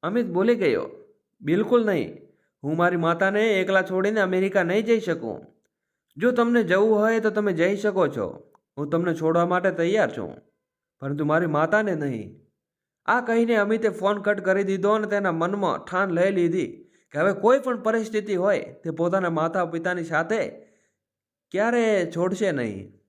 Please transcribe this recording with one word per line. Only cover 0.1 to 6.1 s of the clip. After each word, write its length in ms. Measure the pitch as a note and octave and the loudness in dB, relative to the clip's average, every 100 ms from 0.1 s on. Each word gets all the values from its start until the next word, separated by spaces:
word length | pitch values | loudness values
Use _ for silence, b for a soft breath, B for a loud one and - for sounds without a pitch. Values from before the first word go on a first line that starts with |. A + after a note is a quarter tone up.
| A3+ A#3 | -2 -2
બોલી 280 | E3+ G#3+ | 0 0
ગયો, 360 | A#3 F3 G#2 C2+ - - _ _ _ | 2 2 0 -4 -14 -20 _ _ _
"બિલકુલ 460 | - F3 G#3+ A#3+ A3 | -2 0 4 2 2
નહીં. 360 | F3 G2+ - - _ _ _ | 0 -4 -10 -20 _ _ _
હું 120 | C#3+ D#3+ | -6 2
મારી 200 | F3 F3+ | 2 2
માતાને 640 | E3 E3+ F#3+ G#3 A3+ G3+ | 0 2 0 2 2 0
એકલા 220 | F#3 F#3+ | 2 0
છોડીને 380 | F#3 F#3 G3 G#3+ | 2 -2 0 0
અમેરિકા 420 | F#3 F#3 F#3+ F#3+ | 0 2 2 0
નહીં 200 | E3+ G3 | 2 0
જઈ 180 | A3 A3+ | 2 0
શકું. 460 | A3 E3 A2+ F#2 - _ _ _ _ _ _ | 0 -4 -6 -10 -14 _ _ _ _ _ _